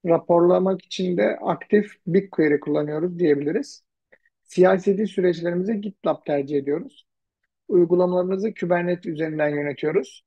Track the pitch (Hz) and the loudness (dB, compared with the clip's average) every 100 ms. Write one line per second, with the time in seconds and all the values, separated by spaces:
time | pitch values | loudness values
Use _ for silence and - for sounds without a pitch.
0 | 180 165 - 170 175 180 190 185 _ - | 2 0 4 4 6 4 2 -2 _ -6
1 | 185 175 208 - - 175 - 208 202 - | -2 0 0 -2 -4 -4 2 0 0 -12
2 | - 180 196 - 156 147 151 151 147 151 | -2 -2 0 0 2 2 0 -2 -2 -4
3 | 180 170 170 143 147 226 277 - _ _ | -6 -2 0 0 0 -4 -6 -16 _ _
4 | _ _ _ _ _ - 185 190 202 196 | _ _ _ _ _ 4 4 4 0 0
5 | 208 - 180 165 170 175 190 220 202 - | -2 0 0 0 -2 -2 -4 -4 -8 -6
6 | 170 151 - 143 139 147 139 151 269 - | -4 -4 -4 -4 -2 -4 -2 -6 -6 -20
7 | _ _ _ _ _ _ - 180 170 180 | _ _ _ _ _ _ 0 2 4 2
8 | 180 180 180 190 214 - 170 175 175 175 | 2 0 0 -2 -4 -4 -2 0 0 -4
9 | 185 151 160 156 147 147 147 139 151 175 | -6 -6 -6 -2 -2 -2 -4 -4 -2 -2
10 | 262 - | -4 -16